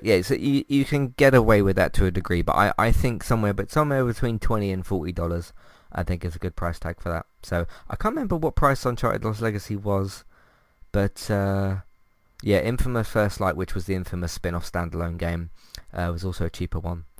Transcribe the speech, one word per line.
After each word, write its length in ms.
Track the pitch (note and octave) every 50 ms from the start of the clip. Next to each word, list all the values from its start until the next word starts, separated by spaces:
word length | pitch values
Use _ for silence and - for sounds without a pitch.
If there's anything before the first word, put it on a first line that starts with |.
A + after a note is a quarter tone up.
| -
yeah, 180 | G#2+ G#2+ F#2
so 140 | F#2 - C3+
you, 280 | - - C#3+ C#3 C#3 - -
you 180 | C#3 C#3 C3+
can 300 | - D3+ C#3+ C#3 B2 B2 -
get 160 | C#3+ C#3 C3
away 300 | B2+ A2+ G#2+ A2 G#2 G2+
with 140 | G2 F#2+ F#2+
that 160 | F2+ - -
to 120 | - G#2
a 60 | F#2
degree, 320 | F2+ G2 F2+ - F2+ F2 E2
but 100 | - -
I, 200 | - G2 G2+ - -
I 140 | G#2 A#2
think 320 | A2+ - - B2+ A#2 G#2 -
somewhere, 300 | - A#2+ A2+ G#2+ G2+ G2+
but 180 | G2+ G2+ -
somewhere 340 | - D3+ D3+ D3 C#3 C3+ C3
between 320 | A#2+ A#2 - - A#2 A#2 G#2+
twenty 340 | - - A#2 G#2+ G#2 G2
and 140 | F#2+ F#2 F2
forty 260 | - G2 F#2 D2+ E2
dollars, 400 | F2 E2+ E2+ E2+ E2+ E2+ E2+ - - - - - - - _ -
I 120 | - - F2+
think, 200 | - F2+ E2+ -
is 120 | F2 E2+
a 40 | F2
good 160 | - F2+ -
price 220 | - F2 E2+ E2 -
tag 240 | - E2+ E2+ -
for 80 | - F2+
that. 160 | E2+ E2 - _ _ -
So 240 | - - F#2 E2+ E2+ - - - - -
I 60 | -
can't 180 | - - G#3+ A#3+
remember 220 | D#4+ C4+ G3 F#3
what 200 | E3 D#3 E3 -
price 300 | - - C#3 C3+ - -
Uncharted 400 | B2+ A#2+ A#2+ - A#2 G#2 G2+ -
Lost 160 | A2 G#2+ G#2
Legacy 340 | A#2 A2+ G#2 G#2 - - G#2
was, 500 | G2+ G2 G2+ G2+ G2 G2 G2 - - - - _ _ _ _ _ _ _ _ _ _ - -
but, 400 | - G#2 G2 G2+ - - - -
uh, 460 | G#2+ G2+ G2 G2 G2 G2 G2 G2 F#2+ G2 - - _ _ _ _ _ _ _ _ _ - -
yeah, 160 | G2 G2+ F#2
Infamous 480 | - A2+ B2 B2 - C3 B2 A#2 G#2+ -
First 320 | - A2+ G#2 G2+ - -
Light, 180 | G2+ F#2 D#2+ D#2+
which 160 | F#2 - -
was 120 | F#2 F2
the 100 | - F#2+
Infamous 380 | F#2 F2+ - - F2+ F2 E2+ -
spin-off 380 | - - F2+ E2+ E2+ - -
standalone 460 | - F2+ E2+ E2+ - F2 E2+ E2+ E2+ E2+
game, 320 | F2 E2+ E2+ E2+ E2+ E2 - - - - - - - -
uh, 180 | - F2+ F2 F2
was 120 | E2+ E2 E2+
also 220 | F#2 F2+ - F2
a 60 | E2+
cheaper 280 | - - F#2 F2 - E2
one. 260 | E2 F2 F2 E2+ D#2+ - _ -